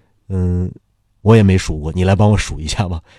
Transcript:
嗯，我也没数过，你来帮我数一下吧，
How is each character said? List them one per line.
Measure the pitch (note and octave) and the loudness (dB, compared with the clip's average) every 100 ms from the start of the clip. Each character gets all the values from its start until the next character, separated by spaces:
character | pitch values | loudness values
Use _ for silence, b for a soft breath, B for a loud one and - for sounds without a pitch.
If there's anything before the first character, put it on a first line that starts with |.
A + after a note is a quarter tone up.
| B _ - | B _ -10
嗯， | F#2+ F2+ F2+ F2+ - _ _ _ _ | -4 -2 -2 -6 -10 _ _ _ _
我 | G#2 A2+ | 2 4
也 | |
没 | G2+ F#2 | 6 2
数 | - D#2 | -2 -6
过， | D2+ | -8
你 | E2 | -2
来 | F#2 G2 | 0 2
帮 | G#2 | 2
我 | G2+ | 2
数 | - D2 | -2 -8
一 | D#2 | -8
下 | - F2+ | -6 -6
吧， | E2+ B | -8 B